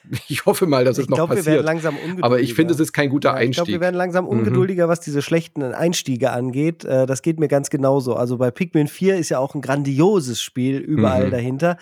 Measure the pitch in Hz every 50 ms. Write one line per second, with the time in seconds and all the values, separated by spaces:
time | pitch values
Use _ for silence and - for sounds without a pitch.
0 | _ - - - - - 143 - - - 202 - 190 165 139 131 127 131 120 143
1 | 127 107 131 139 160 160 131 190 175 156 156 147 151 156 160 165 156 160 143 143
2 | 151 160 185 180 - 120 123 123 120 117 117 - 165 170 165 135 160 - - -
3 | 147 135 127 147 143 139 - - 117 131 127 175 175 170 180 170 175 180 180 180
4 | 180 185 170 185 185 - 208 226 220 214 190 - 185 190 196 175 170 165 170 165
5 | - 156 143 143 135 - 165 165 160 - - 151 139 127 - - 160 175 170 -
6 | - 135 127 117 131 120 117 123 123 127 120 139 151 165 165 - - - 131 131
7 | 131 127 135 131 - 165 165 160 156 139 143 139 139 - - 143 135 135 135 139
8 | 123 127 110 - 123 123 127 117 127 123 - - 190 170 - 160 147 143 - -
9 | 185 190 190 180 156 - 156 127 135 139 - 147 123 - 135 143 139 139 139 131
10 | 156 202 220 185 139 123 113 - - - - 127 123 135 135 139 - - 156 143
11 | 110 110 131 127 131 131 127 123 120 127 131 139 165 175 175 170